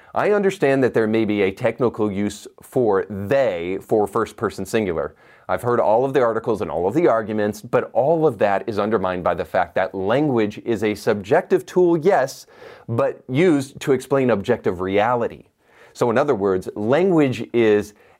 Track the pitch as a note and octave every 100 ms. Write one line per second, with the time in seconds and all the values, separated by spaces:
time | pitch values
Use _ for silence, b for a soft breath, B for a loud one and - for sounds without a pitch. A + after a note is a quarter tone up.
0 | B - D#3+ G#3 G3 F#3+ C#3+ C3+ B2 B2+
1 | A2 A2 G#2+ G#2 G2 G2 A#2 A#2 A#2+ A2+
2 | G#2+ G2 G#2 - - - - C3+ A2+ G2
3 | - G2+ G2+ C#3 A#2+ F2 F2 F#2+ - A2+
4 | G#2 A#2 G#2 - G2+ - F#2+ A#2 G2+ D#2+
5 | D2 - b b b F#2 A#2+ A#2+ F#2+ A2
6 | C3+ C3+ A#2+ A2 - G#2 F2+ D2+ F2+ C3+
7 | E3 A2+ G#2 G#2+ G#2 G#2+ B2 B2+ - -
8 | C3+ E3 D#3 G2+ G#2 G2 - G2+ G#2 G#2+
9 | F#2 F#2 F2 F2 F2 F#2+ F2+ - F#2 G2
10 | F#2+ C3 D3+ A#2 G#2 G#2 G#2+ G#2+ G#2+ G#2
11 | - G#2 F#2 D3+ F#3+ F3+ - F3+ F3+ E3+
12 | D#3+ F3 C3+ - - B B B B A#2
13 | C3+ - - C3 F#3 C#3+ C3 - - B2+
14 | - C#3 B2+ G#2+ F#2+ A#2+ A#2 F2+ F#2 G2
15 | A2 B2 G#2+ D2 - _ b b b -
16 | B2 A2+ C#3+ A2+ G2 F#2 F#2+ - G#2+ C#3+
17 | F#3+ E3 C#3 A2 A#2 A#2+ A2 G#2 G#2 -
18 | b b